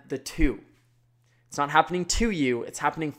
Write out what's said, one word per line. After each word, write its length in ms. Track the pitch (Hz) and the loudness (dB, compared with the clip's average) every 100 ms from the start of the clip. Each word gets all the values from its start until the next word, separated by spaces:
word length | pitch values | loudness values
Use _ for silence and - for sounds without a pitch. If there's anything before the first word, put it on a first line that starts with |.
| - | -10
the 120 | 135 | -8
to? 420 | - - 147 104 - _ _ _ _ _ _ _ _ | -8 2 2 2 -12 _ _ _ _ _ _ _ _
It's 100 | - | -4
not 140 | 143 | 4
happening 340 | 156 160 180 175 | 4 4 -2 -2
to 240 | - 233 | 0 0
you, 320 | 180 131 120 | 2 0 0
it's 180 | - - | -4 -4
happening 360 | 143 160 151 | -4 -2 -6